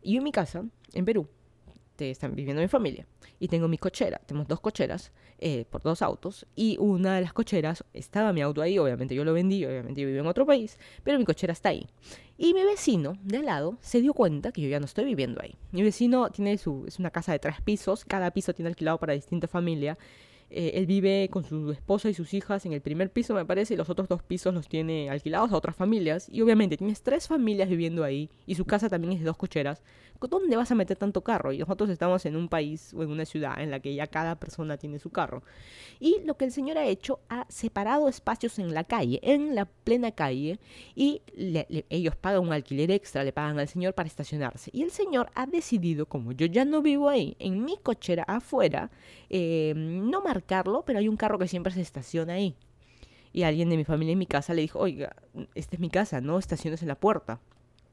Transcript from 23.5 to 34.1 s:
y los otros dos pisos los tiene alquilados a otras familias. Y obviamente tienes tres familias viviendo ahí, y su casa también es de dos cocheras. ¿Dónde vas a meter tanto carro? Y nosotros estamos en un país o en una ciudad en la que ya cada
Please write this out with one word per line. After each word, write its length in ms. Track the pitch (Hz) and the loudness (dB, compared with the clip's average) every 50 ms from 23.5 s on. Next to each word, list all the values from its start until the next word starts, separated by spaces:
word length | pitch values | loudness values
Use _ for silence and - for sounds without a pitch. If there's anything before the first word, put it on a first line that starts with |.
| - 190 208 214 233 | 2 0 2 0 0
y 20 | |
los 140 | 180 185 147 | -2 0 -2
otros 180 | 180 - 202 185 | 0 -2 0 0
dos 140 | 180 170 - | 0 -2 -2
pisos 320 | - 180 180 - 185 185 | -4 -6 0 0 0 0
los 140 | 175 151 - | 0 -2 -2
tiene 420 | - 160 160 160 160 156 147 139 | -4 -4 -2 -2 -2 -2 -2 -2
alquilados 400 | 135 143 - 156 160 175 220 240 208 | -4 -4 -4 -2 2 2 2 4 2
a 40 | |
otras 180 | 165 - - 165 | 2 0 0 -2
familias. 540 | - 185 196 226 220 180 156 151 180 - - | 0 2 2 2 4 2 2 0 -2 -4 -6
Y 100 | - - | 0 4
obviamente 360 | 226 226 226 214 214 185 156 | 6 8 8 8 8 6 2
tienes 260 | 147 185 208 214 - - | 0 -2 -2 -2 -2 0
tres 240 | - 269 320 - | 0 0 0 0
familias 420 | - 320 311 247 220 208 196 190 190 | 0 2 2 4 2 4 2 2 2
viviendo 360 | 185 170 170 165 165 170 151 | 2 2 2 0 0 -2 -2
ahí, 260 | 143 139 139 151 151 _ _ _ | 0 -2 -4 -4 -8 _ _ _
y 80 | - 185 | -6 -2
su 100 | 160 180 | -2 0
casa 240 | 127 - 208 202 226 | 2 2 2 2 2
también 240 | 190 170 165 170 185 | 0 0 0 -2 -2
es 40 | 180 | -2
de 40 | 156 | -2
dos 120 | 160 160 | -2 -2
cocheras. 460 | - - 180 - 160 143 139 147 - _ - - - - - - - | -2 -6 -4 -2 -2 -2 -2 -4 -8 _ -20 -20 -20 -20 -20 -14 -10
¿Dónde 360 | - 254 - 381 392 349 240 | -6 -2 0 0 2 4 2
vas 140 | 226 247 - | 2 2 2
a 40 | 247 | 4
meter 220 | 226 190 - 190 | 2 2 2 0
tanto 260 | - 202 202 196 - - | -2 -2 -2 -2 -2 0
carro? 300 | - 233 190 - 135 135 | 0 0 0 0 -2 -4
Y 60 | - | -4
nosotros 320 | 156 160 190 185 208 208 | -2 -4 -2 -2 0 -2
estamos 340 | 180 160 170 180 180 185 - | 0 0 2 2 2 2 0
en 120 | 165 151 | -2 -4
un 120 | 160 170 165 | -2 -2 0
país 460 | - 165 156 147 151 160 - - - | 0 0 0 -2 -4 -8 -12 -14 -8
o 80 | - 160 | -6 -6
en 80 | 151 | -4
una 160 | 151 156 160 | -4 -6 -6
ciudad 340 | 156 - 151 151 135 131 - | -6 -4 -4 -4 -4 -4 -6
en 100 | 143 156 | -6 -6
la 100 | 139 135 | -6 -6
que 140 | 131 139 139 | -6 -6 -6
ya 120 | 139 147 | -4 -6
cada 300 | 151 | -4